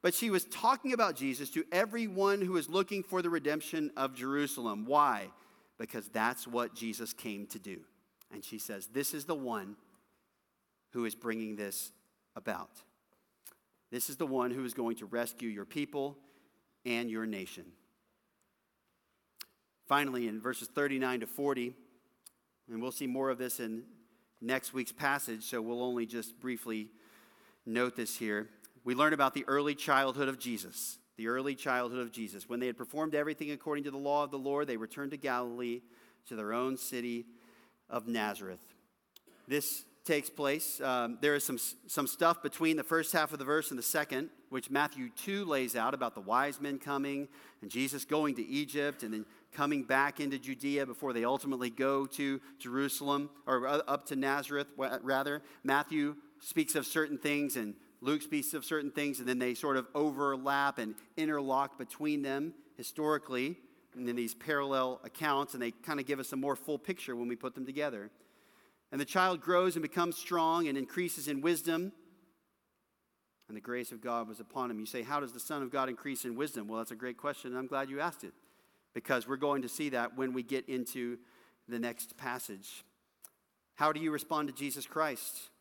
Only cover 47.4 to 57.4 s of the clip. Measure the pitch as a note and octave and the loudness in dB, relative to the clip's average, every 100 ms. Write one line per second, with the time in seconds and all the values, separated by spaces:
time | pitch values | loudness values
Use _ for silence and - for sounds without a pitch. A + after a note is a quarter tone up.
47.4 | - - G#2 A#2+ C3+ C#3 - D3+ D3+ B2 | -20 -16 -6 -2 0 -2 0 2 4 0
48.4 | G#2+ C#3 D3 C#3+ C#3+ C#3 A2+ G#2+ G#2+ - | -2 -2 -2 0 -2 -2 -4 -4 -6 -14
49.4 | _ - C#3+ D3 A#2+ C3+ C#3+ - C#3+ C3+ | _ -2 0 0 4 6 6 4 -2 -2
50.4 | B2 B2+ C#3 C#3+ C3+ A#2 C#3 A#2 A#2 C3+ | -4 -4 0 0 0 -4 -2 2 2 2
51.4 | C#3+ C3 B2 A2+ C3 C#3 C3+ - C#3 C3+ | 0 -2 -2 0 2 2 0 -2 -2 -2
52.4 | - - B2 B2+ C#3 - C#3+ C#3+ C#3+ - | -6 -14 -4 0 0 0 0 0 0 -8
53.4 | - C3 B2+ D3 C#3+ C#3+ - C#3 C#3 C#3 | 0 2 4 2 2 -2 0 0 2 2
54.4 | C3+ C#3+ C#3+ C#3+ C3 B2 B2+ C3+ C3+ D3 | 0 -2 -2 -2 -2 -2 2 2 2 -2
55.4 | - - C#3 C#3 D3 D#3 D3 D3 - - | -6 -8 2 2 4 2 0 -2 -14 -14
56.4 | - E3 D#3 D#3 B2+ E3 D#3 C#3+ C#3+ D3 | -4 0 2 2 2 0 2 0 0 2